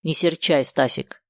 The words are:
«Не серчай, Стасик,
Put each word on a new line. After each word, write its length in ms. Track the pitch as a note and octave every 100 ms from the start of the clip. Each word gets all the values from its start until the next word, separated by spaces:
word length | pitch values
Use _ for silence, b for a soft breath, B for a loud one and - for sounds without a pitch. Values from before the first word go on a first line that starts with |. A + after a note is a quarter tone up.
«Не 100 | D#3+
серчай, 500 | D#3 E3+ E3 - D3+
Стасик, 600 | B2+ - C3 - - -